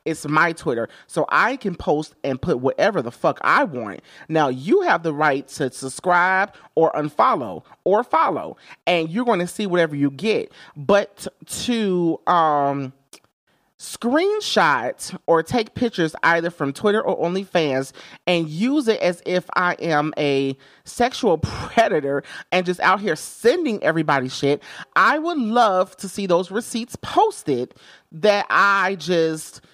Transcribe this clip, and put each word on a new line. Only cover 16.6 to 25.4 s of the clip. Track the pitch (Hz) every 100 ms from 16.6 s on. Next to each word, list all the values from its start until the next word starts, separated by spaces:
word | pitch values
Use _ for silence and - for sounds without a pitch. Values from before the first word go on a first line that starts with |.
| 139
Twitter | 135 208 208
or | - 190
OnlyFans | 170 185 196 180 156 131 135 - - - -
and | 175 160
use | 156 240 294 226
it | 214
as | 175 175
if | - 180 180
I | - 180
am | - 165 151 151 -
a | 147 135 135 135 - _
sexual | - - 240 - 226 160
<laughs> |
predator | - - - - 226 170 135 143 - - -
and | 180 180
just | 175
out | 170 196
here | 220
sending | 254 - - 226 349 302 214
everybody | - 165 156 139 131
shit, | - 139 143 - - - -
I | 202 294
would | 330
love | 330